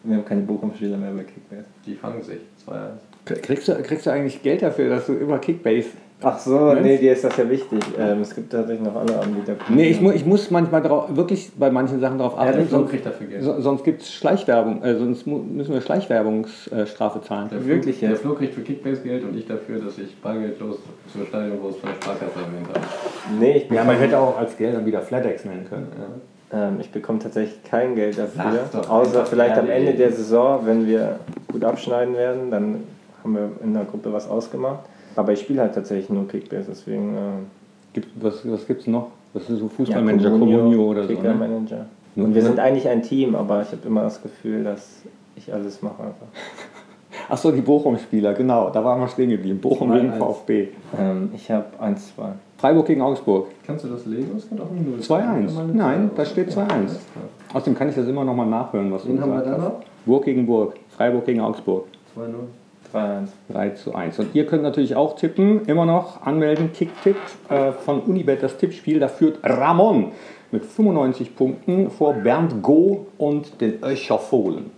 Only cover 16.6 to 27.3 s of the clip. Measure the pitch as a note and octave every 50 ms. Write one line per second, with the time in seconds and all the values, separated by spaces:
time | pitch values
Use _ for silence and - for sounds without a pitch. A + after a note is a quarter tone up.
16.6 | - - - A2+ G#2 G#2 - - A2+ G#2+ - A2 - - G#2+ G2+ G2+ A2 A2 -
17.6 | B2 C3 D#3 F3 - C#3 A#2+ - A2+ G#2+ A2 G#2+ - C#3+ D3 - C#3 B2 - -
18.6 | A2 - C#3 - - C3+ C3+ C3 - B2+ B2 B2+ A#2 G2+ - A2 A2 - A2+ G#2+
19.6 | - - A2+ A2 G#2+ G2+ - - G2 - - - - G#2+ A2 A2 A2 G#2 - -
20.6 | G#2+ G#2+ G2+ - - - - - - - - G2+ - - - G#2+ G#2 G#2 G2+ G2
21.6 | F#2+ G2 F#2+ - - G2 F#2+ - - G2+ G2 - F#2 - - F#2 F2+ E2+ F2 F2
22.6 | F2 - - - - - - - - - - - - - G#2+ G#2+ A#2 C3+ C#3+ C#3+
23.6 | - - A#2+ A2+ A#2 B2 B2 B2 C3+ A#2+ - C3+ C3+ B2+ - A2 A#2 A2+ - -
24.6 | G#2+ A#2 A#2+ A2+ G#2+ A2 G#2+ F#2+ - - B2+ B2+ A#2 A2 F#2 - - G#2 F#2 F#2
25.6 | F2+ - G#2 - - - - - G2+ G2 A#2+ B2+ - - _ _ _ _ - G#2+
26.6 | G#2 G2 G2 - - - - G#2+ - - A2+ A2 A2 A2+